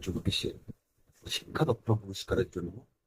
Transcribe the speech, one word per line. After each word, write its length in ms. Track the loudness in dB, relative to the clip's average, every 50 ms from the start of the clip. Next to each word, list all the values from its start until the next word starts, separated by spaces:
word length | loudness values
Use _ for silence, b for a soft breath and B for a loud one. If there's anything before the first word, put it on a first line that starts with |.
চব্বিশে 500 | 0 -4 -4 -2 0 0 0 0 0 -2 -6 -6 -12 -16 -18 _ _ _ _ _ _ _ _ _ -10
শিক্ষা 380 | -6 -6 -6 -6 -4 0 2 4
দপ্তর 280 | 4 2 2 4 4 4
পুরস্কারের 540 | 4 2 -4 -8 -8 -2 0 2 2 2 2
জন্য 220 | 0 -6 -6 -6 -8 -10 -16 _ _ _ _